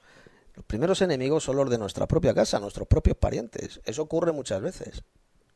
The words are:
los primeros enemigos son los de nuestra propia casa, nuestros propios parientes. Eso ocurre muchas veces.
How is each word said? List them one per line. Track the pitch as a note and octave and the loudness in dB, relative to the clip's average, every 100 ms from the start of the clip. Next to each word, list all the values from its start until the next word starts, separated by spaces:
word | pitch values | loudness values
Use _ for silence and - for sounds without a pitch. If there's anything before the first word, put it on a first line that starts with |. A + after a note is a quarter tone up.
| _ - - _ _ - | _ -20 -20 _ _ -18
los | - | -8
primeros | G#2+ E3 F#3 | -2 0 2
enemigos | F#3 C#3 C3 D#3 | 2 2 2 0
son | - C3+ | 2 0
los | C#3 | 2
de | A#2 | 0
nuestra | G2+ - G2+ | -2 -2 0
propia | D#3+ D#3+ G#2 | 2 4 4
casa, | A2 - | 2 0
nuestros | G2+ - G2+ | -4 -4 2
propios | D#3 - - | 4 4 2
parientes. | - - A3+ - - - - | -2 -2 -6 -10 -12 -12 -8
Eso | A2+ | -6
ocurre | D3+ D#3+ E3+ | -4 0 0
muchas | D3+ B2+ G2 | -2 -4 -4
veces. | C3+ - - - - _ _ _ _ | -6 -8 -12 -14 -16 _ _ _ _